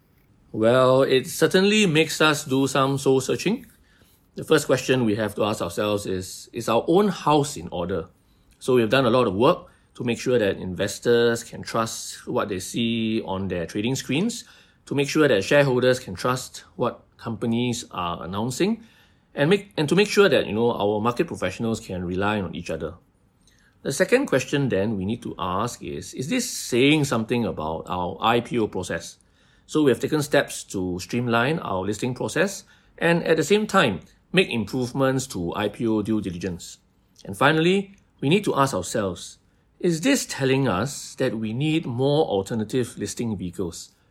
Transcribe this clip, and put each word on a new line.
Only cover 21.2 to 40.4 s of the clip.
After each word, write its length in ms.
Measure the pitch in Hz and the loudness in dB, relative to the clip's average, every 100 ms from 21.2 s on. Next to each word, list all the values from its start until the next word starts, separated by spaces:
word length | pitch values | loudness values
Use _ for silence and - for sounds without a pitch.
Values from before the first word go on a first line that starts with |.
| 170 | -4
professionals 520 | 95 92 - 113 110 | -4 -4 -2 -4 -4
can 240 | - 92 | -6 -8
rely 380 | 87 92 101 107 | -4 -2 -2 -2
on 140 | 85 85 | -4 -8
each 140 | 87 | -8
other. 260 | 78 76 - _ _ _ _ _ _ _ _ | -6 -8 -10 _ _ _ _ _ _ _ _
The 80 | 143 | -6
second 340 | 139 185 254 - | 0 2 2 4
question 440 | 135 - 143 131 | 0 0 0 2
then 280 | 95 107 101 | 0 0 -2
we 80 | 95 | -4
need 160 | 117 | -4
to 120 | - - | -8 -8
ask 420 | 90 92 120 - | -4 -2 -4 -6
is, 320 | 78 71 - | -10 -10 -10
is 160 | - 135 | -10 -4
this 200 | 247 - | -4 -4
saying 560 | - - 120 139 156 139 | -8 -2 2 4 4 2
something 400 | 117 110 120 101 | -2 0 -2 -2
about 400 | - 78 82 - | -4 -6 -6 -6
our 300 | 90 87 - | -4 -4 0
I 220 | 110 120 | 2 2
P 180 | 117 120 | 0 -2
O 80 | 104 | -2
process? 500 | 95 87 85 - - _ _ _ _ - | -2 -6 -8 -8 -18 _ _ _ _ -4
So 180 | 156 | 2
we 80 | 143 | 4
have 80 | 113 | 2
taken 220 | 127 151 | 0 -2
steps 420 | 143 143 - - - | 2 2 2 -6 -8
to 340 | 98 92 90 | -4 -4 -4
streamline 600 | - 120 123 117 127 165 | -4 -4 0 0 0 -2
our 220 | - 95 | -4 -4
listing 320 | 95 101 123 | -4 -4 -6
process 520 | 123 117 151 196 - - _ _ - | -4 -4 0 -2 -4 -16 _ _ -4
and 260 | 170 170 | 0 2
at 140 | - 160 | 2 2
the 60 | |
same 240 | 151 208 214 | 4 2 4
time 340 | 196 131 82 - _ _ | 2 2 0 -8 _ _
make 160 | 180 180 | 0 2
improvements 800 | 117 98 131 120 139 135 131 - | -2 -4 -2 -2 2 2 0 -4
to 280 | 98 87 95 | -6 -4 -2
I 140 | 104 | -4
P 180 | - 113 | -2 0
O 140 | 110 | 0
due 200 | 101 110 | 0 -2
diligence. 580 | 95 85 95 85 - - _ _ _ _ | -2 -6 -6 -8 -12 -20 _ _ _ _
And 140 | - 196 | -14 2
finally, 580 | 135 160 170 196 196 - _ _ | 4 4 2 0 -2 -14 _ _
we 100 | 135 | 2
need 140 | 202 | 2
to 120 | 202 139 | 2 2
ask 180 | 131 | 0
ourselves, 640 | 92 87 117 95 85 - - _ _ _ _ | 0 -4 -2 -2 -6 -12 -20 _ _ _ _
is 220 | 180 160 | -2 0
this 240 | 254 262 - | 2 0 -2
telling 420 | - | -2